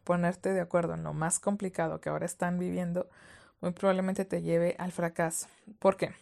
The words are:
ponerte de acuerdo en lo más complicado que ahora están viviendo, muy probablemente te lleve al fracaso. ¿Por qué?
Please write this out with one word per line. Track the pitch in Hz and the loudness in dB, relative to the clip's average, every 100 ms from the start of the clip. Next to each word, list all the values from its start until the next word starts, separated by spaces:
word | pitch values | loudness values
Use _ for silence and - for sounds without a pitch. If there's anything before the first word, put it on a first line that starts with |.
ponerte | - 175 175 180 185 | 0 2 2 0 0
de | 190 | 0
acuerdo | 175 185 165 165 | 2 0 0 -2
en | |
lo | 156 | -4
más | 151 160 - | -2 0 0
complicado | 202 202 190 - 160 160 | 0 -2 -2 -2 -2 -2
que | - | -4
ahora | 151 170 | -4 -4
están | - 180 175 | -2 -2 0
viviendo, | 180 180 175 175 - - - - - - | -2 -2 -2 -2 -4 -10 -20 -20 -20 -8
muy | 175 | -6
probablemente | 175 196 190 185 202 190 | 0 2 4 2 0 -2
te | 175 | -2
lleve | 170 165 175 - | 2 2 2 0
al | 180 | -6
fracaso. | 175 170 170 165 - - - - - | -2 -4 0 -2 -2 -8 -14 -20 2
¿Por | 190 190 | 2 4
qué? | 165 - | 0 -6